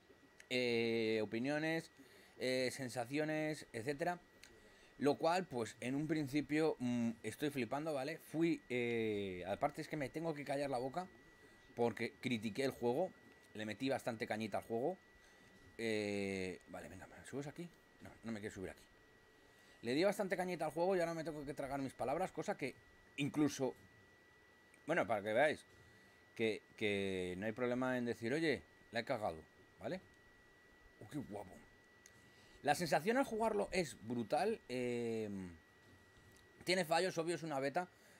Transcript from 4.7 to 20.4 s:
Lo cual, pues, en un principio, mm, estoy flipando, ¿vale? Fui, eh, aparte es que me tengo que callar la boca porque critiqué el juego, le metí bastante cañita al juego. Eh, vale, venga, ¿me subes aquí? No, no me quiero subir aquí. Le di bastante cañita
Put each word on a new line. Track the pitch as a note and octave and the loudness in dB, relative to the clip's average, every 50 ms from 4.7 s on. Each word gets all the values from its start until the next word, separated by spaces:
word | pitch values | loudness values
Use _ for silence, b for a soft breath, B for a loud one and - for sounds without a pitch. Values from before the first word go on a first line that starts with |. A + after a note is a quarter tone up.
| B B B B B B | B B B B B B
Lo | - C#3+ C#3 | 4 4 4
cual, | - - D#3+ E3+ F#3+ F#3 - | 4 4 4 4 2 0 0
pues, | C#3 A#2+ A2+ G#2+ - - | -2 -2 -2 -4 -4 -6
en | A2+ B2 C3+ | -4 -2 0
un | C#3+ D#3 D3+ | 0 0 0
principio, | D#3+ D#3 D3+ B2+ C3 D3+ C#3 - D3+ D3 D#3+ D#3 - - | 0 0 0 0 0 0 0 2 2 4 4 4 2 2
mm, | B2 B2 B2 B2 A#2 A#2 A2+ - - | 0 0 2 2 2 0 0 -2 -4
estoy | A2 A2 - D#3 D3 | -6 -4 -2 -2 -2
flipando, | C#3+ C#3 A#2+ G#2+ C3+ C#3 D#3 E3 D3+ | 0 0 -2 -2 -2 -2 -2 -2 -2
¿vale? | C3+ C3 D3 E3 D#3+ | -2 -2 -4 -6 -8
Fui, | - - - D#3 E3 E3+ D#3+ - - - | -8 -4 0 2 4 4 4 2 0 -2
eh, | A#2+ B2 A#2+ A#2+ A#2 A#2 A2+ A2 G#2+ G2+ G2+ F#2+ F2+ F2+ F2 F2+ | 0 2 2 2 2 2 2 2 2 0 0 -2 -4 -4 -4 -4
aparte | G2+ - - D3 C#3+ - | -2 0 0 0 -2 -2
es | D3+ - | -8 -6
que | - D#3 | -4 -4
me | C#3 A#2+ | -4 -4
tengo | - D#3+ E3 E3 D#3 | -4 -4 -2 -2 -2
que | C#3+ C#3 | -4 -4
callar | B2 C#3 C#3 C#3+ C#3 | -2 -2 0 0 0
la | C3+ A#2+ | 0 0
boca | B2+ C3+ B2+ E3+ F#3 F#3+ - - - - B B B B B B B B B | -2 -2 -4 -4 -6 -8 -10 -20 -20 -20 B B B B B B B B B
porque | - A#2+ A#2 G#2+ - A#2 A2 - - | 2 2 2 2 0 -4 -4 -4 -4
critiqué | - B2+ B2 A2+ G2+ A2+ G2 C3 C3+ | -2 -2 0 0 -2 -2 -2 0 0
el | C3+ | 0
juego, | B2+ - A#2+ A#2+ B2 D3 F#3 F#3 - - - - - - - - - | 0 0 0 2 2 2 0 -2 -4 -8 -20 -20 -20 -20 -20 -14 -10
le | G#2 G#2+ | -8 -6
metí | G#2+ G#2+ - C3+ C3+ | -6 -4 -2 0 0
bastante | C3 A#2 - C3 A#2 G#2+ A#2+ - | 0 0 0 -2 -4 -2 -2 -2
cañita | A2 A2 A2 G#2 F#2+ G2 | -2 -2 -2 -2 -2 -2
al | - | -2
juego. | - A2+ A#2 B2+ D#3 F#3 - - - - B B B B B B B B B B - - - | -2 -2 0 0 0 -2 -4 -10 -20 -20 B B B B B B B B B B -18 -10 -4
Eh, | A#2 A2+ A2 G#2+ G#2+ G2+ G2+ G2+ G2 G2 G2 F#2+ F#2 F#2 F2 - - - | -2 0 0 0 0 0 0 0 0 0 0 -2 -2 -4 -6 -8 -10 -14
vale, | F2+ F2+ E2 D2 | -12 -12 -12 -12
venga, | F#2 F#2+ - - | -14 -14 -14 -16
¿me | - - - | -16 -18 -14
subes | - - C3 C#3+ D3 | -8 -8 -6 -6 -6
aquí? | - - E3+ E3+ - - - - - - | -8 -10 -12 -12 -14 -20 -20 -20 -20 -20
No, | - F#2+ - - - | -18 -18 -16 -12 -8
no | A2+ | -8
me | A2+ G#2 | -6 -6
quiero | G2+ G#2+ - | -6 -8 -6
subir | G2+ F#2 E2 | -6 -8 -8
aquí. | D2 - - - - - - - - - - - - B B B B B B B B B | -8 -10 -16 -20 -20 -20 -20 -20 -20 -20 -20 -20 -20 B B B B B B B B B
Le | B A2+ B2+ | B 0 2
di | D3 F3+ | 4 4
bastante | G3+ F#3+ - G#3 F3+ F#3+ | 4 4 2 0 0 0
cañita | F3 | 0